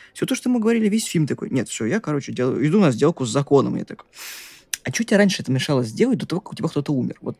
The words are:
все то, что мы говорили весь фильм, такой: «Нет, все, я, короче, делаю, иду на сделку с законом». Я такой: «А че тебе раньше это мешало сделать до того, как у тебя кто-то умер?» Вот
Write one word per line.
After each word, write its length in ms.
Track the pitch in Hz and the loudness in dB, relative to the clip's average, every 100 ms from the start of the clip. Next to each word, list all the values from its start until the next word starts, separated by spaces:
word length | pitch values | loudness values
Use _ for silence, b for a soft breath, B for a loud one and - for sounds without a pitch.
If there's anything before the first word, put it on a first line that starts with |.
| B | B
все 120 | - - | -6 -4
то, 80 | 262 | -2
что 140 | 247 | 0
мы 100 | 247 | 0
говорили 300 | 214 233 214 | 2 2 2
весь 160 | 220 - | 0 0
фильм, 220 | 170 151 | 0 0
такой: 220 | 117 - | -2 -4
«Нет, 180 | 127 104 | -2 -2
все, 160 | - 113 | -4 -2
я, 140 | 202 | -2
короче, 320 | 185 147 - | -2 -4 -4
делаю, 320 | 113 127 113 151 | -2 -2 0 2
иду 120 | 202 | 4
на 100 | 175 | 4
сделку 340 | 113 143 170 123 | 4 2 2 -2
с 60 | |
законом». 440 | 123 139 139 123 90 | 0 4 4 4 -2
Я 80 | 87 | -8
такой: 220 | - - B B B B B B - - | -14 -20 B B B B B B -10 -6
«А 60 | |
че 120 | - 226 | -6 2
тебе 120 | 202 | 4
раньше 240 | 202 - | 4 2
это 80 | - | -2
мешало 320 | 131 - 139 117 | -2 0 0 0
сделать 320 | 117 240 180 | 0 2 0
до 60 | - | -2
того, 140 | 175 | -6
как 120 | - | -8
у 20 | - | -6
тебя 140 | 165 | -4
кто-то 240 | 147 139 | -2 -2
умер?» 240 | 135 123 - | -2 -2 -6
Вот 160 | - - | -10 -12